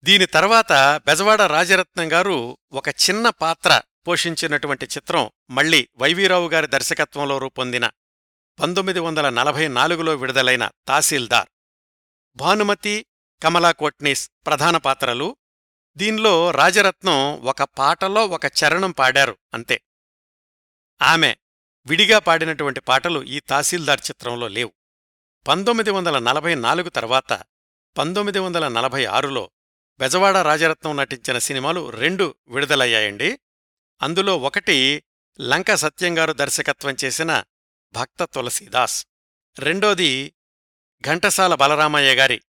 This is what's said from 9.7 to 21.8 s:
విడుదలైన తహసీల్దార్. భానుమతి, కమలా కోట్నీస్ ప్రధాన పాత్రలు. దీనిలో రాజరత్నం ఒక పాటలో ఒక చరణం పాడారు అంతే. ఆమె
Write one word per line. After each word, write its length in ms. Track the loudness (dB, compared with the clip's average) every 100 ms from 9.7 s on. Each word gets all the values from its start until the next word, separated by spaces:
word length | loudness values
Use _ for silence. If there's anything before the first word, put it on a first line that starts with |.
| 0 0 0 -2 -4
విడుదలైన 540 | -2 0 2 2 -2 _ -2
తహసీల్దార్. 600 | 0 0 -2 0 0 0 _ _ _ _ _ _ _ _ -4
భానుమతి, 680 | 0 2 0 -2 -4 -6 -10 _ _ _
కమలా 280 | 0 4 2
కోట్నీస్ 600 | 2 -4 -2 -2 -2 -6 _ -4
ప్రధాన 320 | 0 2 2
పాత్రలు. 600 | 0 -2 -2 -2 -6 -8 _ _ _ _ _ -6
దీనిలో 540 | -4 2 4 4 2
రాజరత్నం 920 | 4 4 6 2 2 0 2 0 -2
ఒక 220 | -4 -2
పాటలో 640 | -4 0 0 0 0 0 0
ఒక 200 | -2 -4
చరణం 460 | 2 2 2 -2
పాడారు 460 | 2 2 4 2 0 _
అంతే. 280 | -14 -6 -6 _ _ _ _ _ _ _ _ _ _ _ _
ఆమె 340 | 2 4 2 0 _ _ _ _